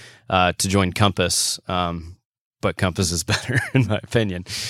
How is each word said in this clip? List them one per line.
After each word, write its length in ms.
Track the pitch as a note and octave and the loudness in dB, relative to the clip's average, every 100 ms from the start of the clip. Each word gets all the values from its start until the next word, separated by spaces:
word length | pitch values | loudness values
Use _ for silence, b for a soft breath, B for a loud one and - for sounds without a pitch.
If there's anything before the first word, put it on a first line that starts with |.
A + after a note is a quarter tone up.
| B B B | B B B
uh, 240 | F#2 F2+ E2+ | 2 2 2
to 120 | F#2+ | 2
join 240 | G2 F#2 | 2 2
Compass. 680 | E2 G#2 F#2 F2 - - - - | 2 2 2 0 0 -2 -4 -4
Um, 480 | F#2 F2 E2+ E2 F#2 _ _ _ - | -2 -2 -4 -10 -20 _ _ _ -6
but 140 | G#2 E2 | -4 0
Compass 340 | F#2+ E2+ F2+ | -2 0 0
is 100 | E2+ | -2
<laughs> 80 | - | -2
better, 280 | - - C3 - | -4 0 -2 0
in 120 | C3 A2+ | 2 2
my 120 | G#2 | 0
opinion. 440 | - A#2 G#2+ F2+ F2 B | 0 0 0 -4 -8 B